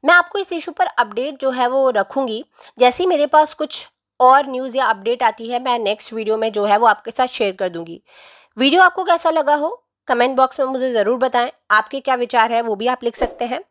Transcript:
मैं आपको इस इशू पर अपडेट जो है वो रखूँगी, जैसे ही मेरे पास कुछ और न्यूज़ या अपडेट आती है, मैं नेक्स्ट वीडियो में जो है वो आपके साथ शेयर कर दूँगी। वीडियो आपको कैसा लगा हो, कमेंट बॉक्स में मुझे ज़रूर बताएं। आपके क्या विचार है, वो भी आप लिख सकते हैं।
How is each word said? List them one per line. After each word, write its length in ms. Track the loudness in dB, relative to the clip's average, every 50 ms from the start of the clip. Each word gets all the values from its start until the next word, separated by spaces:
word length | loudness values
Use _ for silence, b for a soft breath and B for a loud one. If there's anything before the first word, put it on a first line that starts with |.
| 2
मैं 100 | 4 4
आपको 240 | 4 2 0 -4 -8
इस 140 | -8 -6 -8
इशू 200 | -8 -8 -10 -4
पर 140 | -4 -4
अपडेट 540 | -4 0 -4 -4 -2 -2 -6 -6 -6 -8 -4
जो 100 | -4 -4
है 180 | -2 0 -2 0
वो 220 | 0 2 0 2
रखूँगी, 540 | 2 0 -2 -2 -2 -4 -4 -4 -4 -8 -10 _ B B B B B 4
जैसे 240 | 4 4 4 2 0
ही 40 |
मेरे 200 | 0 2 2 0
पास 280 | 4 4 4 4 2 0
कुछ 340 | _ -8 -6 -6 -8 -10 -10 _ _ _ _ _ _
और 260 | 4 6 6 6 4
न्यूज़ 300 | 0 -6 -6 -8 -4 -4
या 100 | -2 0
अपडेट 360 | 0 -2 -2 -2 -4 -4 0 0
आती 280 | -2 -2 -2 -10 -6
है, 120 | -6 -6 -2
मैं 160 | -2 -2 -2
नेक्स्ट 340 | -2 -4 -4 -4 -8 -10 -8
वीडियो 240 | -8 -2 -2 -2
में 160 | -2 -2 -4 -2
जो 120 | -2 0
है 120 | 2 2
वो 100 | 4 4
आपके 240 | 4 2 2 _ -14
साथ 160 | -4 -2 -4
शेयर 260 | -2 -2 -2 -2 -2 -2
कर 160 | -4 -6 -6
दूँगी। 340 | -6 -8 -12 -12 -16 -20 _ b b b b b b b b b b 0
वीडियो 240 | 0 2 6 6 4
आपको 220 | 4 4 0 0
कैसा 260 | 0 0 0 2 0
लगा 240 | 0 0 2 2 0
हो, 320 | 0 0 -4 -6 -8 _ _ _ _ _
कमेंट 300 | -2 0 2 2 0 2
बॉक्स 240 | 2 2 0 2 -4
में 60 | -4
मुझे 260 | -2 -2 -4 -4 -2 0
ज़रूर 260 | 0 0 0 0 0
बताएं। 320 | -2 0 0 0 -2 -2 -6 _ _ _
आपके 300 | 2 2 2 0 -8 -8
क्या 140 | -2 -2 -2
विचार 380 | -2 -2 0 2 2 2 2 2
है, 100 | -2 -2
वो 140 | -2 -4
भी 100 | -2 -2
आप 180 | -2 -2 -2 -4
लिख 120 | -8 -4
सकते 280 | -4 -6 -6 -4 -6 -8
हैं। 200 | -6 -6 -8 -10 _